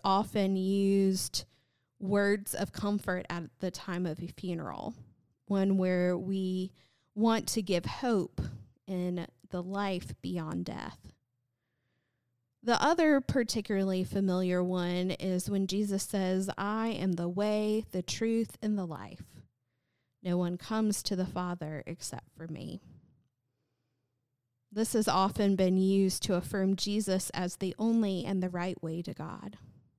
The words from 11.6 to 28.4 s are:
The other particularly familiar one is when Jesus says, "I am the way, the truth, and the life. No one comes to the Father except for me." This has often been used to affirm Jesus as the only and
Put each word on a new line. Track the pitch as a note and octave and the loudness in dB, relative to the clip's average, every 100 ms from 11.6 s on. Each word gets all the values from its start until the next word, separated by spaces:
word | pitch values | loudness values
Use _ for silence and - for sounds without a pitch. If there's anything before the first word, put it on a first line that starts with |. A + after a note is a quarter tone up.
| _ _ _ _ _ _ _ _ _ _ | _ _ _ _ _ _ _ _ _ _
The | A3+ A#3 | 0 2
other | C#4+ E4+ D#4 C#4 | 4 4 6 4
particularly | - C#4 A3+ A3+ G3+ G3 F#3+ F#3 | 4 0 0 -2 0 0 2 0
familiar | F#3 G3+ G3 F3+ F#3 F3+ | 0 0 2 2 2 2
one | F3+ F3+ F3 F3+ F3+ | 2 0 0 0 -2
is | - F#3+ F#3 G3 | -2 -2 -2 0
when | G3 F#3+ | 0 0
Jesus | F#3+ G#3 G3 | 0 0 0
says, | - G3+ F#3 F#3 F#3+ - | -2 -2 0 0 -2 -4
"I | G3+ A3 A3+ | -4 -2 -2
am | A3 F#3+ | -2 -2
the | E3+ F3 | 0 -2
way, | F3 G#3 G#3+ G#3+ G#3+ A3 | 0 0 2 0 0 -2
the | F#3 | -4
truth, | F3+ - A3+ A3+ A3 - | -4 -2 0 2 0 -4
and | G#3+ G#3 | -2 -2
the | F3+ | -2
life. | D3+ G2+ - - - - _ _ _ _ _ _ _ | -6 -10 -14 -18 -20 -20 _ _ _ _ _ _ _
No | F#3 F3 | -2 0
one | F3 F3+ | 0 -2
comes | - A3 G#3+ G3+ | -2 0 2 0
to | - F#3 | -2 -2
the | F3+ | -2
Father | - F3+ F3 D3+ D#3 - | -2 -4 -4 -6 -8 -10
except | F3 - - - - | -10 -10 -10 -12 -14
for | E3 | -12
me." | D#3 - F#3 - - _ _ _ _ _ _ _ _ _ _ _ _ _ _ _ _ _ | -10 -10 -12 -14 -20 _ _ _ _ _ _ _ _ _ _ _ _ _ _ _ _ _
This | G#3 A3+ | -2 2
has | A3+ G#3+ | 2 4
often | F#3 F#3+ G3 G3+ | 4 4 4 4
been | F#3+ F#3 F#3 | 6 4 6
used | F#3+ G3 F#3+ - | 6 6 4 2
to | - | 0
affirm | F3+ - G3+ F#3+ F#3+ | 0 0 0 2 2
Jesus | G3+ G#3 G3+ F#3+ - | 0 0 0 0 -2
as | - F3+ - | -4 -4 -4
the | F#3+ - | -6 -2
only | A3 A3+ G#3 F#3 | 2 2 2 0
and | - G3 | -2 -2